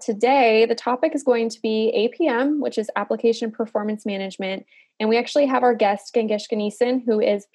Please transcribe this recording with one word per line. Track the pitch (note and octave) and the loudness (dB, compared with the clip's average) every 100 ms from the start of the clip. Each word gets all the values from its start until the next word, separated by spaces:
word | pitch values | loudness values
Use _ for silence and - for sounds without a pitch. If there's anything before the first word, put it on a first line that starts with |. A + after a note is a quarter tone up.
today, | - G#3 A#3 C#4 A#3 A3 A3+ | -4 -2 2 4 4 4 4
the | |
topic | A#3 - B3 D#4+ | 0 -2 0 0
is | D#4 | 0
going | C4 A#3 A3+ | 0 0 0
to | A3 | -4
be | A3 A3 A3 | -2 0 0
A | - A3+ | 0 0
P | - E4 | 0 0
M, | A#3 C#4 D4+ | 2 0 0
which | B3 A3+ | -2 -4
is | G#3+ - | -4 -4
Application | G3+ A3+ A#3 A3+ A3+ | -4 0 0 0 -2
Performance | A3 A3 A3 G#3 G#3+ | -6 -6 -4 -4 -4
Management. | A3 G3 F#3+ - F#3+ F#3+ - _ _ - | -6 -6 -6 -8 -8 -8 -12 _ _ -6
And | G#3+ | 0
we | A3+ | 0
actually | A#3+ D4+ C#4+ | 0 0 2
have | C4 | 2
our | B3 | 2
guest, | A3+ G#3 G3+ - | 4 2 0 -4
Gengish | A#3+ A3 G#3 - | -2 -2 -2 -4
Ganesan, | G#3+ G#3 - A#3+ B3+ | -4 -4 -2 0 0
who | A#3+ G#3+ | 0 0
is | G#3+ G3+ - | 0 0 -4